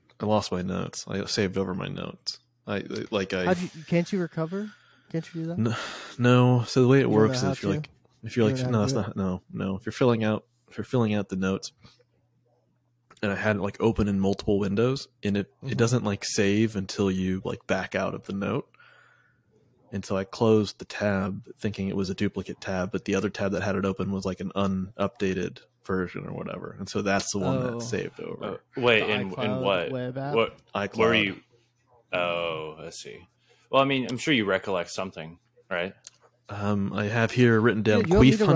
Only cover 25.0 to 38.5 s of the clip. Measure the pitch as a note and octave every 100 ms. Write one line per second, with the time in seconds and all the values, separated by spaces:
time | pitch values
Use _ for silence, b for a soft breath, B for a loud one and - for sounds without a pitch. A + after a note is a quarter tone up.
25 | G2 - G2 F#2 F#2 - _ _ - F#2
26 | F2 - - - - F#2+ F2 G2 G2 G#2
27 | G2 G2 - G2+ F#2 B2+ B2+ A#2 A#2 F#2+
28 | F2+ - - - G#2 - _ - A#2+ A2
29 | G#2 G#2 G2 F2+ - C3 G2 F#2 E2 B2+
30 | B2 C3 C#3 A2+ A2+ - _ G2+ G2 A2
31 | A2+ A2+ G2+ - _ _ _ _ _ _
32 | _ F#2 F2 E2+ E2+ D#2+ D#2 D#2 D#2+ -
33 | C#2 G#1+ F2+ _ b b b C3+ C3+ C3+
34 | A#2 B2 D#3+ C3 G2 F#2+ - F#2 E2+ -
35 | F#2+ F#2 D#2+ E2 _ _ - F2+ F#2+ -
36 | - _ _ _ - G2+ G2+ G2+ G2 G2+
37 | G#2 A#2 A2+ B2+ A#2+ A2 A2+ G#2 G#2+ G#2
38 | D#3+ G3 - A3 G#3